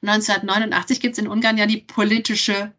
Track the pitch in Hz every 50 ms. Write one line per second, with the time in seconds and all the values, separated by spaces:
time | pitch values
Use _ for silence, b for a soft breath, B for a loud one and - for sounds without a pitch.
0 | - 208 214 214 208 214 202 196 202 196 190 214 226 214 - 185 180 - 254 -
1 | - 240 240 - 214 196 208 220 233 220 220 220 208 208 220 214 - - - 226
2 | 208 208 220 226 220 - 214 - - - 202 196 202 208 -